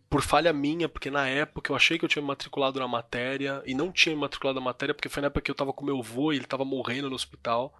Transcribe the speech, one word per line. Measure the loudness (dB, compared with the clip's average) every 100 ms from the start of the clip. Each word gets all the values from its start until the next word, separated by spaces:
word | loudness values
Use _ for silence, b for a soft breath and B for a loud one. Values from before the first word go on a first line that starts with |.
| -2
por | 0
falha | 6 6 6
minha, | 4 0 0 -2
porque | -4 -4
na | 0 2
época | 2 -2 -4 -2
eu | 4
achei | 4 4
que |
eu | 0
tinha | 0
me | -2
matriculado | -4 -6 0 0 0
na | -2
matéria, | -2 -2 -4 -2 -2 -4 -4
e | -4
não | -2 0
tinha | 2 2
me | 2
matriculado | -2 -2 -2 0
na |
matéria, | -2 -2 -2
porque | -4 -4
foi | -2
na | 0
época | 0
que | -2
eu |
tava | -2 -2
com | -2
meu | -2 -2
avô | -2 0 0
e | 0
ele |
tava | -2 -4
morrendo | -2 -2 -2 -4 -4
no | -6
hospital. | -8 -6 -2 0 0 -8